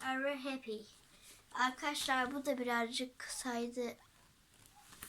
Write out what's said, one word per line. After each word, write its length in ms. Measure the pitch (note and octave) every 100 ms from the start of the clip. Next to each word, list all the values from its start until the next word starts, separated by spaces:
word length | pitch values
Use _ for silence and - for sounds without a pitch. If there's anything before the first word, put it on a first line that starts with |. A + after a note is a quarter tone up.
are 360 | C4 C4 C#4 C#4
happy. 420 | C4+ C4 A3+ G#3+ G#3+ - - - - - -
Arkadaşlar, 800 | - B3+ B3+ D4+ D4 - C4 B3
bu 120 | C#4+ C#4
da 120 | B3+
birazcık 600 | A#3+ A#3 A#3 B3+ B3+ -
kısaydı 800 | - - C4 A#3+ A#3+ A#3+ A#3+ - - - - - - - - - - -